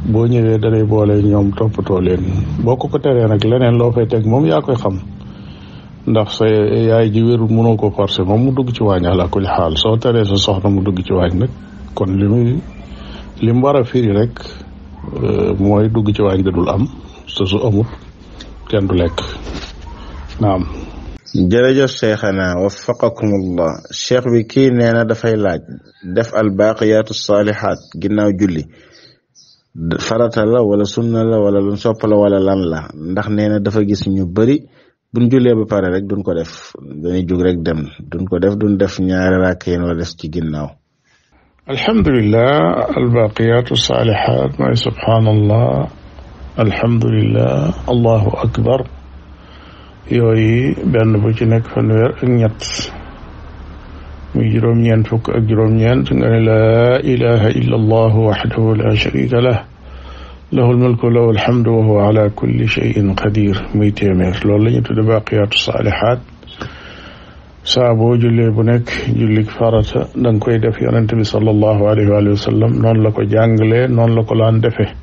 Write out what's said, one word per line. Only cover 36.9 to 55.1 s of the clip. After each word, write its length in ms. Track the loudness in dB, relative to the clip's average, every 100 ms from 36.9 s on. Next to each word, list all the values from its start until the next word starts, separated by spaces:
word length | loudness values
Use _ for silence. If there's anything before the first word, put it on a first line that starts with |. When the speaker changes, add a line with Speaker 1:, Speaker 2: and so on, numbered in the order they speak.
| -10
Speaker 2:
dañuy 220 | -4 -2 -2
jug 140 | 0
rek 220 | 0 0
dem, 180 | -2 -4 -6 -12
duñ 240 | -12 -8 -4
ko 100 | 0
def, 160 | 0 0
duñ 200 | 0 0
def 220 | 0 -2
ñaari 360 | -2 0 2 2
rakk 240 | 2 -2 -2
yéen 160 | -2
wala 120 | -2
def 180 | -4 -6 -10
ci 120 | -10
ginnaaw. 380 | -6 -6 -6 -8 -14 _ _ _ _ _ _ _ _ -10
Speaker 1:
Alhamdulillah, 1200 | -6 0 0 2 2 2 2 2 2 0 0 -2 -2
albaaqiyaatu 800 | 0 0 0 0 0 2 0 -2
saalihaat 840 | -2 0 0 0 0 0 -2 -2
mooy 180 | 0 0
subhanallah, 1120 | -2 -4 0 2 2 2 2 2 2 0 -4 -8 -20 -20 -20 -18 -12 -2
alhamdulillah, 1160 | -2 0 0 0 2 2 2 2 0 0 -2 -4 -2
allahu 420 | 2 4 2 2 -2
akbar. 360 | -4 -2 0 0 -2 -12 -20 -20 -20 -20 -20 -20 -20 -20 -20 -16 -4
Yooyu 760 | 0 2 4 4 2 0 -2 0
benn 320 | 2 2 2
bu 120 | 0
ci 100 | 0 2
nekk 200 | 0 0
fanweer 360 | -2 0 2 2
ak 80 | 0
ñett, 400 | 0 2 2 -2 -10 -10 -10 -14 -18 -18 -20 -20 -20 -18 -18 -18 -18 -20 -18 -18 -6
muy 120 | -2 0
juróom-ñeent 540 | 2 2 2 2 2
fukk 200 | 2